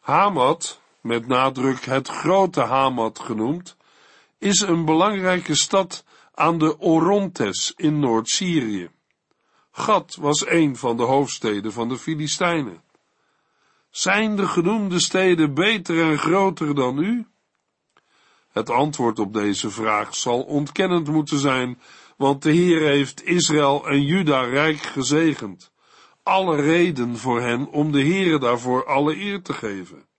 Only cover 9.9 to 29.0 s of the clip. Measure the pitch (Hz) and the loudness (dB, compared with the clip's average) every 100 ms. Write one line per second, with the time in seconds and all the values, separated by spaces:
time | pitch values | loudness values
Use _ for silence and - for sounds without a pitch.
9.9 | 202 156 - 147 147 - 170 156 123 127 | 0 0 -4 -2 0 2 2 2 0 -4
10.9 | 117 120 135 135 - 117 104 107 107 117 | 0 2 2 0 -2 -2 -2 -4 -6 -6
11.9 | 127 - 156 151 - 180 165 127 82 _ | -6 -6 -6 -4 -2 0 -2 -4 -10 _
12.9 | _ _ _ _ _ _ _ _ _ _ | _ _ _ _ _ _ _ _ _ _
13.9 | - 185 202 220 208 190 - 170 220 202 | -6 0 0 0 0 0 0 0 0 -2
14.9 | 175 - 190 185 175 151 139 196 220 170 | -2 0 2 2 4 2 2 0 0 -2
15.9 | 165 165 147 151 185 196 165 151 143 127 | 0 2 0 0 2 2 0 -2 0 0
16.9 | 135 185 240 220 _ _ _ _ _ _ | 0 -2 -2 -6 _ _ _ _ _ _
17.9 | _ _ _ _ _ _ - 117 120 151 | _ _ _ _ _ _ -6 -2 0 0
18.9 | 147 120 110 101 107 104 98 110 101 110 | 0 -2 0 -4 -2 -2 -2 -6 -4 -2
19.9 | 107 101 - 127 120 131 147 143 - 190 | -2 -2 -6 -2 -2 -2 -4 -4 -2 0
20.9 | 175 147 156 147 147 139 131 127 123 - | 0 2 -2 0 0 0 0 -2 -8 -18
21.9 | - - _ 135 139 156 160 180 160 151 | -20 -20 _ 0 2 2 4 4 4 4
22.9 | 143 135 - - 175 156 151 143 143 - | 2 0 -6 -2 0 2 2 4 2 0
23.9 | 139 143 185 160 135 123 131 156 147 - | 0 2 2 2 0 0 0 0 -2 -6
24.9 | - 127 147 165 139 107 92 - _ _ | -6 0 2 2 -2 -10 -14 -20 _ _
25.9 | _ _ _ - 190 185 151 143 165 175 | _ _ _ 0 0 2 0 2 4 2
26.9 | 139 120 117 127 120 120 120 143 147 151 | 0 -4 -4 -2 -2 0 -2 -2 -2 0
27.9 | 143 139 190 185 156 123 120 123 127 - | 2 2 2 2 2 0 0 0 -2 0
28.9 | 139 | 0